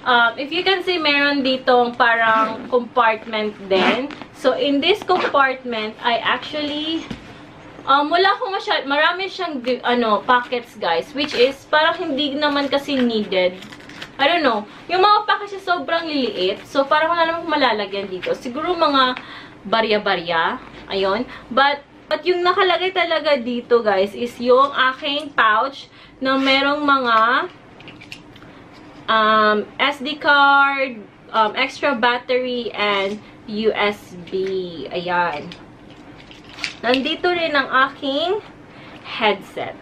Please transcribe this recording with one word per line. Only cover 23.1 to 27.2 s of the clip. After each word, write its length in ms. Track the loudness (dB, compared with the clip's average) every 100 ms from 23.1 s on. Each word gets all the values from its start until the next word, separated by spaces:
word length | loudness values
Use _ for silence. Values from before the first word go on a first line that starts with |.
| 0 2 0
dito, 480 | 0 -6 2 2
guys, 320 | 4 0 0 -4
is 160 | -8 -4
yung 320 | 4 6 4
aking 640 | 2 0 0 -6 -6 -4 2
pouch 560 | 4 4 0 -6 -20 -20 -20 -4
na 240 | 0 2
merong 400 | 2 2 2 0
mga, 380 | 2 2 4 4